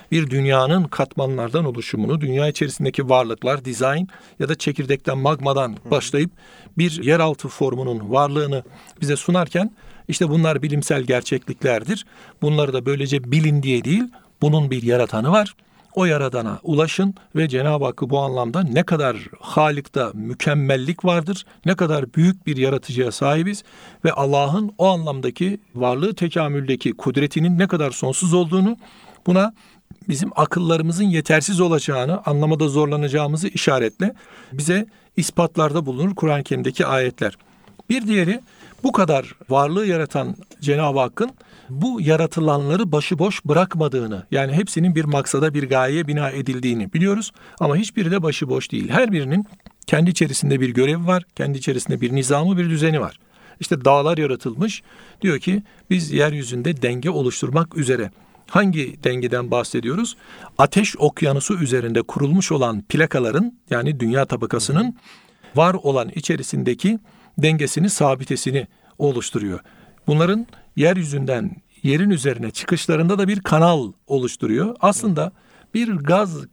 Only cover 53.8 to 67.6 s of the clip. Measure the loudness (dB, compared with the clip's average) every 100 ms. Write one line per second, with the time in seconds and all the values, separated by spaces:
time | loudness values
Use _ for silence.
53.8 | 4 4 4 0 -2 -4 -6 -2 -4 -4
54.8 | -14 -20 -20 -4 -2 0 0 -2 -4 _
55.8 | -2 -2 0 2 2 0 -6 -4 -4 -2
56.8 | -2 -2 -2 -2 -2 -2 -2 0 0 -2
57.8 | 0 0 -2 -10 _ _ -2 2 2 2
58.8 | -4 -4 -2 0 -2 -2 0 -2 -2 -4
59.8 | -2 -2 -4 -8 -18 -20 -6 2 2 4
60.8 | 0 2 0 2 0 0 -2 -2 0 0
61.8 | 0 0 -2 -2 2 2 2 0 0 -2
62.8 | -2 0 0 0 0 0 -2 -4 -4 -2
63.8 | -2 -2 0 0 0 -2 -2 -2 0 0
64.8 | 0 -4 -14 -20 _ _ -4 2 4 2
65.8 | 0 0 -2 -4 -2 -4 -4 -4 -2 0
66.8 | 0 0 -4 _ _ 0 2 2